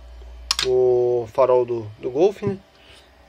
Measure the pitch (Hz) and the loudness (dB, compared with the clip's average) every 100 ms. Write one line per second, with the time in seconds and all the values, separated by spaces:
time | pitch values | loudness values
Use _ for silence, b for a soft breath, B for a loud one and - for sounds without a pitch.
0 | - - - - - - 127 127 127 123 | -20 -20 -20 -12 -8 -4 0 2 4 2
1 | 123 120 110 - 127 127 120 117 107 107 | 2 0 -2 2 4 4 2 -4 -8 -12
2 | 131 131 196 196 202 196 - B B B | -6 0 0 0 -6 -6 -12 B B B
3 | B _ | B _